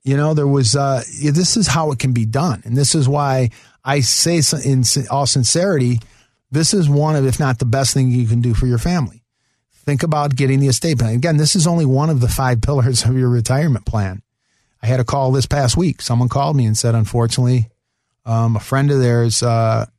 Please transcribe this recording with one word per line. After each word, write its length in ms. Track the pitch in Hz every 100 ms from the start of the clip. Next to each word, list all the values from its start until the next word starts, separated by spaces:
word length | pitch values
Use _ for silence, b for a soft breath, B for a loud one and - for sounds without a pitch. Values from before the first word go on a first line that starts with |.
you 120 | 135 139
know, 180 | 151
there 140 | 151 143
was, 280 | 139 117 143
uh, 280 | 139 131 113 -
this 340 | 147 147 180 240
is 100 | 190
how 240 | 147 156
it 80 | 131
can 140 | 135
be 120 | 117 110
done. 360 | 131 175 101
And 140 | 113 127
this 160 | 139
is 160 | 160 131
why 400 | 147 143 131 123 B B B
I 180 | 131 143
say 360 | 131 - 165 170
s-, 280 | 147 151 143
in 160 | 131
s-, 260 | 123 147 117
all 160 | 135 139
sincerity, 720 | 139 117 165 196 160 123 123 b b b b _
this 220 | 139 160
is 140 | 208 151
one 280 | 143 151 151
of, 100 | 135
if 140 | 120
not 180 | 139 123
the 80 | 123
best 280 | 135 135
thing 180 | 143 131
you 160 | 123 113
can 140 | 117
do 120 | 120
for 140 | 107 127
your 100 | 120
family. 460 | 170 180 127 - _ _ _ _ _
Think 300 | _ - 139
about 320 | 165 151 147 127
getting 240 | 135 135
the 80 | 139
estate 320 | 123 170 135
plan. 160 | 113 117
Again, 220 | 165 151
this 180 | 151 196
is 100 | 160
only 200 | 170 143
one 260 | 131 156
of 100 | 143
the 80 | 120
five 320 | - 131 120
pillars 420 | 123 143 117 120
of 140 | 120 131
your 120 | 127
retirement 560 | 120 107 131 160 120 -
plan. 360 | 110 98 92 - _ _ _ _ _
I 40 | 110
had 120 | 127
a 60 | 120
call 260 | 139 131
this 160 | 135 -
past 280 | 147 131 160
week. 260 | 175 -
Someone 280 | - 120 123
called 260 | 139 143 147
me 100 | 113
and 120 | 110
said, 160 | 117
unfortunately, 760 | 113 104 120 117 120 123 123 113 _ _ _ _ _ 117
um, 300 | 113 117 110
a 40 |
friend 320 | - 135 143
of 80 | 139
theirs, 420 | 123 120 117 107
uh, 460 | 120 113 113 110 113